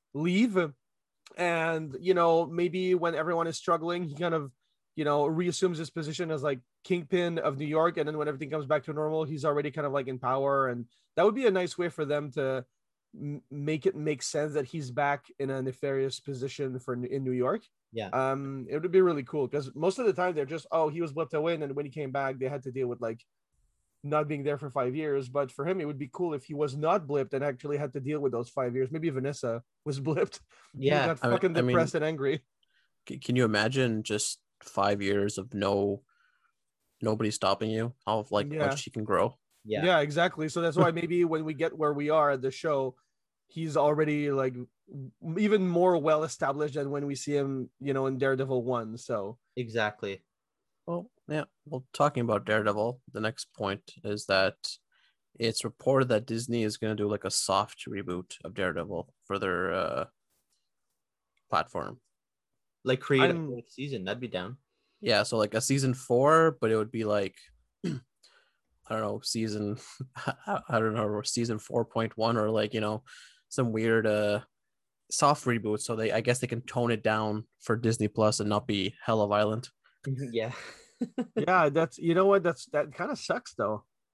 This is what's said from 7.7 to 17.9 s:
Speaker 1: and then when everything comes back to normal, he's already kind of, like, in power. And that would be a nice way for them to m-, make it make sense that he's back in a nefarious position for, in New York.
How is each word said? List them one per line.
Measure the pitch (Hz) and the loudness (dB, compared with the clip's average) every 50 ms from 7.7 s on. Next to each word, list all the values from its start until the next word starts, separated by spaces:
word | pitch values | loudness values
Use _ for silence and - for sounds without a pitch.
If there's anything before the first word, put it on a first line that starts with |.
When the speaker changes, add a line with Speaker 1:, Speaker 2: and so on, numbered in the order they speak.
| 151 156 160 175 165 | 2 4 4 4 2
Speaker 1:
and | 165 147 | 0 -2
then | 151 156 | -2 -2
when | 151 147 151 | -2 -2 -2
everything | 143 135 156 135 | -4 -4 -6 -4
comes | 151 156 143 | -4 -4 0
back | 131 151 147 - | 2 0 0 0
to | - 147 | -2 -4
normal, | 151 151 151 156 156 160 | -2 -2 0 0 -2 -2
he's | 135 156 143 135 | -2 -4 -2 0
already | 151 147 147 139 147 | 0 2 2 0 -2
kind | 135 156 147 | -4 -4 -4
of, | 143 135 | -2 -2
like, | 143 127 | -2 -2
in | 131 131 127 | -2 -6 -4
power. | 127 127 131 135 139 139 139 139 135 127 | -2 0 0 2 2 2 4 2 2 2
And | 120 120 120 - _ _ _ _ - | 0 -4 -8 -10 _ _ _ _ 2
that | 160 180 | 4 4
would | 214 214 | 4 4
be | 269 262 | 4 2
a | 226 | 4
nice | 190 185 180 170 - | 4 2 0 -2 -2
way | - 175 170 | -2 -4 -4
for | - - 151 | -2 -4 -2
them | 139 147 147 151 143 | -2 -2 -2 -2 -4
to | - 151 135 131 131 131 127 _ _ _ _ _ _ _ _ _ - - | -4 -2 -2 -2 -2 -4 -6 _ _ _ _ _ _ _ _ _ -16 -10
m-, | 143 147 147 - _ - | -8 -8 -8 -10 _ -12
make | - 147 143 151 156 147 127 | -10 -6 -4 -2 -2 0 0
it | 190 - | 0 0
make | 151 151 156 151 127 - | 0 -2 -2 -2 -4 -4
sense | - - 151 151 156 143 | -4 -2 -2 -2 -2 -2
that | 151 135 | -4 -4
he's | - - 160 139 123 | -4 -6 -8 -8 -6
back | 120 147 143 143 143 135 _ - - - | -2 0 0 0 0 -2 _ -14 -10 -8
in | 139 135 | -6 -4
a | 135 135 | -4 -4
nefarious | 131 131 127 - - 139 135 135 135 135 - - | -4 -6 -6 -4 -4 -2 0 0 -2 -2 -4 -8
position | - 143 139 120 131 135 - - 139 131 127 127 | -10 -10 -8 -6 -6 -8 -6 -6 -6 -6 -6 -8
for, | - - 123 | -6 -6 -6
in | 123 123 - - 139 135 | -4 -4 -4 -4 -4 -2
New | 127 127 | -2 0
York. | 127 123 131 190 220 - _ _ _ _ _ | 2 2 2 0 -2 -6 _ _ _ _ _